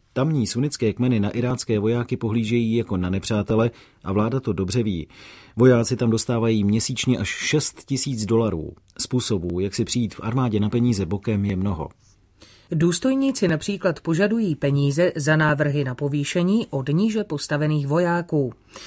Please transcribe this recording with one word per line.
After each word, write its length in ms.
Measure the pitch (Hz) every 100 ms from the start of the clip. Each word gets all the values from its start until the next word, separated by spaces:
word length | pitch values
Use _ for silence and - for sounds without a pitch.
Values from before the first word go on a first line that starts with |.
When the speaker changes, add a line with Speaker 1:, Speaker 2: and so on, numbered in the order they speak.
| _
Speaker 1:
Tamní 340 | - 143 151 107
sunnické 460 | 117 147 - 113
kmeny 280 | 98 123 117
na 100 | 101
irácké 480 | - 123 127 - 110
vojáky 380 | 107 120 117 123
pohlížejí 600 | 113 113 107 120 113 113
jako 200 | 110 92
na 140 | 90
nepřátele 600 | 95 - 107 98 110 117 - - _
a 80 | -
vláda 280 | 95 110 131
to 120 | 127
dobře 300 | 90 95 120
ví. 260 | 107 90 76 - - - - -
Vojáci 400 | 127 120 113 123
tam 140 | 117
dostávají 540 | 110 - 120 113 113
měsíčně 540 | 101 110 - 127 - 123
až 100 | 98
šest 560 | - - 151 - -
tisíc 420 | - 135 - 120 107
dolarů. 460 | 113 113 87 76 73 _ -
Způsobů, 640 | - 127 - 104 87 87
jak 140 | 98
si 100 | -
přijít 300 | 117 123 110
v 60 | -
armádě 400 | 104 123 127 107
na 80 | 104
peníze 380 | 120 120 104 90
bokem, 380 | 98 - 104
je 120 | 101 92
mnoho. 320 | 98 87 73 - _ _ _ _ - - _
Speaker 2:
Důstojníci 720 | 165 170 170 262 269 269 262 196
například 520 | 156 - 202 185 170
požadují 540 | - 165 208 226 214
peníze 580 | 147 143 143 143 139 180 -
za 200 | 143 156
návrhy 480 | 156 147 147 143
na 100 | 135
povýšení 720 | 123 147 143 143 175 175 214 -
od 180 | 139 131
níže 360 | 151 220 214
postavených 600 | 208 147 - 147 151 151 139
vojáků. 640 | 156 175 175 175 156 127 - _ -